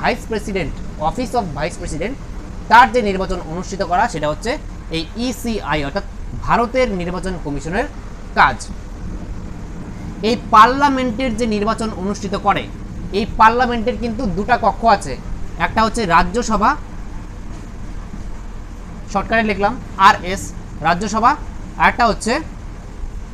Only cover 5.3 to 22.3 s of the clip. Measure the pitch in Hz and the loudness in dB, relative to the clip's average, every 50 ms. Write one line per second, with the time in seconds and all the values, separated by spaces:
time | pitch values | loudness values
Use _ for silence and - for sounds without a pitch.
5.3 | 240 - - 233 220 185 - 139 151 156 139 139 - 196 - - - - - - | -4 -4 -4 -4 -4 -4 -2 -2 -2 0 -2 -2 -4 -4 -6 -6 -8 -10 -8 -8
6.3 | - - - - 160 220 240 226 240 254 254 226 196 175 175 175 180 190 - 233 | -8 -6 0 2 2 2 2 2 2 2 2 2 0 -2 -2 -4 -4 -4 -4 -4
7.3 | 233 254 - 151 143 139 - 156 175 214 277 294 - - - - - - - - | -4 -4 -4 -4 -4 -4 -4 -2 -2 -2 -2 -4 -6 -10 -12 -12 -12 -12 -12 -2
8.3 | - 208 175 156 - - - - - - - - - - - - - - - - | 4 6 6 6 4 2 -6 -8 -10 -10 -10 -10 -10 -8 -8 -8 -8 -8 -8 -8
9.3 | - - - - - - - - - - - - - - - - - - 202 214 | -8 -8 -8 -10 -10 -10 -10 -10 -10 -10 -10 -10 -10 -10 -8 -8 -6 -2 0 0
10.3 | 247 - - - 226 214 220 240 262 277 285 285 269 262 254 247 214 226 269 254 | 0 0 2 6 8 10 10 10 8 6 4 4 4 2 0 0 0 0 -2 -2
11.3 | 214 220 247 226 214 208 202 220 220 - 226 220 214 180 185 196 202 - - 185 | 0 0 0 0 2 2 2 0 0 0 -2 -4 -4 -4 -4 -4 -4 -4 -4 -4
12.3 | 196 190 - 202 185 151 117 110 - - - - - - - - - 196 226 - | -4 0 2 2 2 2 0 -6 -8 -10 -10 -10 -8 -8 -6 -4 -2 -2 -2 0
13.3 | - - 220 220 233 240 254 240 240 226 208 247 214 202 233 240 214 220 277 208 | 6 8 8 8 8 6 4 2 2 0 0 0 0 0 -2 -2 -2 -2 -2 0
14.3 | 165 185 208 233 240 233 233 208 - - 226 226 208 - - 135 127 - - - | 0 0 2 2 2 4 4 2 2 4 4 4 4 4 2 -2 -6 -6 -6 -6
15.3 | - - - - - - 170 180 - 220 226 220 - 233 226 170 165 170 180 180 | -6 -6 -6 -6 -2 -2 -2 0 2 2 2 2 2 0 2 4 4 4 4 4
16.3 | 180 240 226 220 220 185 208 254 294 - - - - - - - - - - - | 2 0 0 0 2 2 4 2 2 0 -4 -10 -10 -10 -10 -10 -10 -10 -10 -12
17.3 | - - - - - - - - - - - - - - - - - - - - | -12 -12 -10 -10 -10 -10 -12 -12 -12 -10 -10 -10 -8 -10 -10 -10 -10 -8 -8 -8
18.3 | - - - - - - - - - - - - - - - - - 196 190 - | -8 -8 -8 -10 -10 -10 -10 -12 -12 -12 -12 -12 -12 -12 -8 -4 -2 -2 0 2
19.3 | 226 226 220 214 202 190 202 208 247 - - - - 175 190 208 202 - 170 175 | 2 2 2 2 2 2 0 0 0 -4 -8 -8 2 6 6 6 6 6 0 -4
20.3 | 196 190 - - - - - - - - 147 165 175 175 220 202 214 220 226 254 | -4 -4 -6 -8 -10 -10 -12 -12 -8 -2 2 2 2 2 0 -2 0 4 4 4
21.3 | 294 - - - - - - - - - 165 190 202 - 240 226 185 - - 214 | 4 2 -2 -8 -10 -10 -10 -10 0 2 4 4 4 4 2 2 2 0 0 0